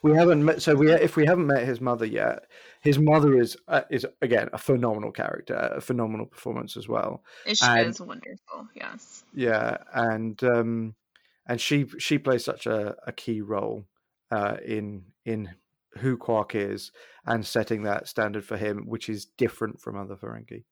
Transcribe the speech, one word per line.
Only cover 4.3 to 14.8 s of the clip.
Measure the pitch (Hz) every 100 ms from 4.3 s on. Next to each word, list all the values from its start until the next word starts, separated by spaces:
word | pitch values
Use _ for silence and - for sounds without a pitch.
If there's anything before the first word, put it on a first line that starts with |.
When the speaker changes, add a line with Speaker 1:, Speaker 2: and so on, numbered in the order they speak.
| 117 113
Speaker 1:
a | -
phenomenal | - 127 120 107 107
character, | - - 50 -
a | - - -
phenomenal | - 123 113 110 113
performance | - 127 120 117 117
as | 107
well. | 110 - - _ - -
Speaker 2:
She | 214
Speaker 1:
And | 123 117 117
Speaker 2:
is | -
wonderful, | 180 - - - _ - 220
yes. | - - - - - _
Speaker 1:
yeah, | 139 120 110 113 - -
and, | 123 117 110 113 107
um, | 127 120 117 117 113 110 _ _ _ _ -
and | 120
she, | - 147 127 -
she | - 147
plays | 139 123
such | - - 117
a, | 110 104 - -
a |
key | - - 110
role, | 101 104 107 110 101 _ _ _ _
uh, | 110 101 -
in, | - 110